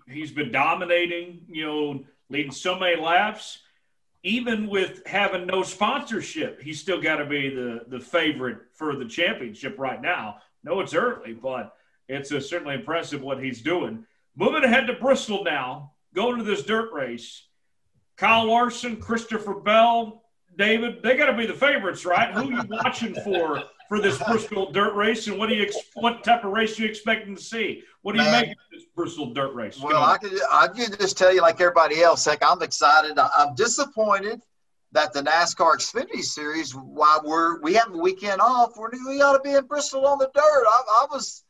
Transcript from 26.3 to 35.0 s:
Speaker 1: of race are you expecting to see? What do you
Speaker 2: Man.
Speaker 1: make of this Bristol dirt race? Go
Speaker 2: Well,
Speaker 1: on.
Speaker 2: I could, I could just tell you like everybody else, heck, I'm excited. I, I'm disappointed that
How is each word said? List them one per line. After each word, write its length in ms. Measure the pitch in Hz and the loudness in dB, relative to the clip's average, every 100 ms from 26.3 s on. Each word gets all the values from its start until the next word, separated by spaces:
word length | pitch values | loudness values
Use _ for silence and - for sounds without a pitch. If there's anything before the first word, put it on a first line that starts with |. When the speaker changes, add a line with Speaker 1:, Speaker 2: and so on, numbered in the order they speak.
| 240 | 2
Speaker 1:
of 80 | 202 | 2
race 260 | 214 220 214 | -2 -2 -2
are 40 | |
you 60 | 214 | -4
expecting 460 | - 226 214 202 190 | -4 -2 -4 -4 -14
to 60 | |
see? 420 | - 226 104 - - _ | -10 -8 -6 -8 -16 _
What 120 | 202 | -4
do 60 | 214 | 2
you 60 | 208 | 4
Speaker 2:
Man. 160 | 233 | 4
Speaker 1:
make 100 | 233 | 2
of 60 | - _ | -4 _
this 120 | - - - | -20 -14 -8
Bristol 380 | 160 - 143 | -8 -6 -8
dirt 200 | 127 135 | -4 -6
race? 260 | - - - | -6 -10 -8
Go 80 | 220 | 0
Speaker 2:
Well, 140 | 311 | 2
Speaker 1:
on. 80 | - | 4
Speaker 2:
I 80 | 196 | 2
could, 160 | 202 190 - | 0 -4 2
I 160 | 143 175 | 4 4
could 300 | 208 233 202 | 2 -6 -2
just 180 | 190 - | -4 4
tell 160 | 185 | 6
you 80 | 185 | 6
like 200 | 170 165 | 6 6
everybody 400 | 175 175 156 156 | 4 6 4 6
else, 240 | 170 151 156 | 6 6 2
heck, 140 | 151 | 2
I'm 180 | 151 175 | 4 2
excited. 580 | 151 - 151 156 156 143 | 0 2 6 6 6 2
I, 100 | 131 147 | 4 4
I'm 160 | 143 | 2
disappointed 880 | 127 226 294 277 220 214 196 202 240 _ _ _ _ _ | 2 -2 0 -2 -2 0 0 -2 -8 _ _ _ _ _
that 200 | 151 | 0